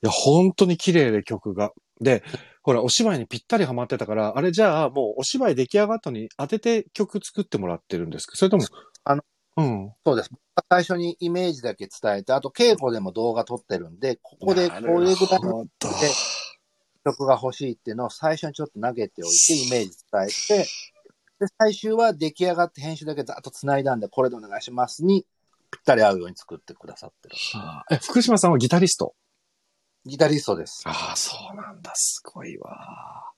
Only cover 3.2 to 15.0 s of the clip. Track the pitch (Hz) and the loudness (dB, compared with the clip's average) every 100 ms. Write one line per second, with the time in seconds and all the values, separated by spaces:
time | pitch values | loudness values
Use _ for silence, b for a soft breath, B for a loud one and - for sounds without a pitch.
3.2 | 117 120 _ 226 160 123 123 131 107 107 | -4 -10 _ 0 0 -2 -4 -4 -2 0
4.2 | 107 110 175 170 214 156 147 131 117 110 | 0 0 -2 4 4 4 0 0 -2 0
5.2 | 131 262 240 131 127 202 208 226 - 117 | -2 0 0 0 2 2 2 0 -4 -8
6.2 | 110 - 143 214 233 226 - - 202 208 | -8 -8 -4 -2 0 0 -2 -4 -4 -4
7.2 | - - 196 - 95 85 _ 92 85 78 | -8 -8 -4 -4 -4 -6 _ -6 -6 -8
8.2 | - - 190 196 131 B B B - 143 | -12 0 4 4 0 B B B -2 0
9.2 | - _ _ - 151 107 98 - - 123 | -2 _ _ 0 0 0 -6 -4 0 0
10.2 | - 127 _ - - 180 170 180 170 170 | -2 -12 _ -4 2 2 2 -2 -4 -4
11.2 | 170 175 180 147 120 101 101 - 113 101 | -4 -2 -2 -2 -6 -8 -12 -4 -2 -2
12.2 | 98 131 135 - 240 202 135 113 95 92 | 0 -2 -2 2 2 4 0 -2 -4 -2
13.2 | 117 113 117 120 _ 95 85 85 131 120 | -2 0 -4 -6 _ -6 -6 -6 -4 -4
14.2 | - - 190 185 175 175 - 170 | -8 -6 0 2 2 -2 0 2